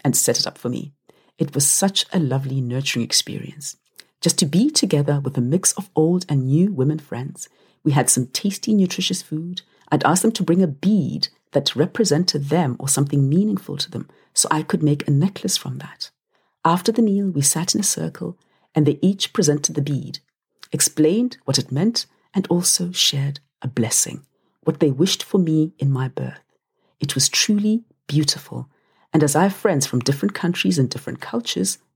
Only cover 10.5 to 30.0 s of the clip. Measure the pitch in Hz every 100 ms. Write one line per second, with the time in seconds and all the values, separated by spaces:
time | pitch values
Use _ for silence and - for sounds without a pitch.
10.5 | 175 175 139 185 214 143 147 - _ _
11.5 | 143 139 120 175 - 208 147 180 147 139
12.5 | 160 147 120 139 - 143 143 135 170 214
13.5 | 190 - - - - - _ _ - -
14.5 | 151 151 175 151 147 - 143 190 - 190
15.5 | - 139 131 143 - - _ _ _ _
16.5 | _ 165 180 233 226 220 196 196 151 139
17.5 | 160 180 214 196 - 160 - 175 - _
18.5 | _ _ 160 147 143 185 196 - - 170
19.5 | 147 143 156 143 139 - - _ _ _
20.5 | _ - 147 - - 156 208 247 - -
21.5 | 143 - 131 208 233 - _ _ 190 -
22.5 | 175 175 - 175 180 - 143 139 143 _
23.5 | - 127 123 110 - - - - _ _
24.5 | _ - 143 156 131 190 - - 196 165
25.5 | 156 156 - 143 131 131 131 127 - _
26.5 | _ _ _ _ - 143 - - - -
27.5 | 208 214 226 - _ - 143 143 - -
28.5 | 127 127 _ _ _ _ 156 151 151 196
29.5 | 190 208 151 139 127